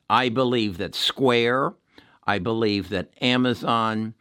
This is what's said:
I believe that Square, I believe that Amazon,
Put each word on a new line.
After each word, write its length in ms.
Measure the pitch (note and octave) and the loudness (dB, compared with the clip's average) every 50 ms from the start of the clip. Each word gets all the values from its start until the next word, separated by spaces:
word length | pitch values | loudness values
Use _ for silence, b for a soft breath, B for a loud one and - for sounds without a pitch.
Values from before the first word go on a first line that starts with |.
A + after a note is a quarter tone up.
| _ _ | _ _
I 220 | G#2 A#2+ B2+ B2+ | 2 2 2 2
believe 480 | A2 B2+ C3 B2 B2 A#2+ A2 G#2 F#2 E2 | 0 0 0 2 2 2 0 0 -2 -4
that 160 | G2 D#2+ - | -6 -6 -4
Square, 800 | - - - - - C#3 C3 A#2+ A#2 A#2 A#2+ B2 C3 C#3+ E3 - - b b b b b b b b b | -2 -2 -2 -2 2 2 4 4 4 2 2 0 0 -2 -4 -6 -10 b b b b b b b b b
I 140 | - G2+ G2+ | -2 -2 -2
believe 480 | F2 A2+ A2+ A2+ A2+ G#2+ G2+ G2+ F#2 F2+ | -2 -2 -2 0 0 0 0 0 -2 -4
that 220 | G2 F2+ E2+ - _ _ | -4 -6 -6 -6 _ _
Amazon, 920 | - B2 B2 B2+ B2+ B2+ A#2+ A#2+ - - A#2 A#2 A2+ A2 A2 G#2+ A2 A2 A2 B | -2 0 2 2 2 0 0 -2 -2 -2 0 0 0 0 -2 -4 -6 -6 -8 B